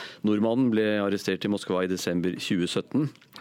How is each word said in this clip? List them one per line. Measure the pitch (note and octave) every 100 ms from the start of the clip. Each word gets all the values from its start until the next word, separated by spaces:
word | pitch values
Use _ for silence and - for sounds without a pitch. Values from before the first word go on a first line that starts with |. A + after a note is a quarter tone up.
| - -
Nordmannen | G#2+ G#2 A2+ A#2+ B2+
ble | A2 G#2+ G#2
arrestert | G2+ G2 - F#2 G2+
i |
Moskva | G2+ - F#2
i | F#2
desember | F#2 F#2 F2 F2+ -
tjue | - F#2+ F2
sytten. | G2 - C3 D3+ - _ -